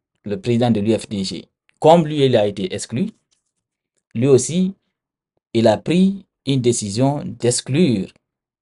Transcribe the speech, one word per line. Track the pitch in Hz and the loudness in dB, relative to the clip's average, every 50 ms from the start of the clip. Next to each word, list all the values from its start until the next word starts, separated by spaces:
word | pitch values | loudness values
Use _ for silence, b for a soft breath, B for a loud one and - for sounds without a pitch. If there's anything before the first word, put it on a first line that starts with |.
| _ _ _ _ _ | _ _ _ _ _
le | 104 101 95 | -10 -10 -6
président | - 120 120 113 123 120 | -4 -2 0 0 2 2
de | 110 104 | 2 0
l'U | 98 113 110 | 0 0 -2
F | 107 - - | -2 -4 -6
D | 110 98 95 | -8 -8 -6
G, | - 85 80 - _ _ _ _ _ _ _ | -8 -8 -12 -14 _ _ _ _ _ _ _
comme | - 156 170 175 156 | 4 4 6 6 4
lui, | 151 156 147 139 | 0 0 0 2
il | 131 120 | 2 2
a | 110 104 | 2 2
été | 104 95 104 95 - 104 | 0 -2 -4 -8 -8 -8
exclu, | 98 - - 113 131 196 226 - _ _ _ _ _ _ _ _ _ _ _ _ _ _ _ _ _ _ _ - | -10 -10 -8 -6 -6 -6 -6 -8 _ _ _ _ _ _ _ _ _ _ _ _ _ _ _ _ _ _ _ -6
lui | 113 127 | -2 2
aussi, | 143 135 120 135 - 156 180 185 185 - - _ _ _ _ _ _ _ _ _ _ _ _ _ _ - | 4 4 4 4 0 -2 -2 -2 -2 -4 -8 _ _ _ _ _ _ _ _ _ _ _ _ _ _ -2
il | 113 110 | 2 2
a | 117 107 | 2 2
pris | - - 147 156 180 190 196 196 190 - _ _ _ _ | 2 -2 -2 2 2 2 2 0 -4 -12 _ _ _ _
une | 135 139 131 | -4 -2 0
décision | 117 120 120 - 110 101 98 117 131 139 147 147 180 | 0 0 0 0 -4 -6 -4 -2 -2 -2 -2 -4 -8
d'exclure | 92 113 - - 120 120 - - - 131 151 185 143 113 98 87 - - _ _ _ _ _ _ _ _ _ | -12 -10 -4 -2 -2 -2 -2 -6 -4 -2 0 0 0 0 -2 -4 -8 -14 _ _ _ _ _ _ _ _ _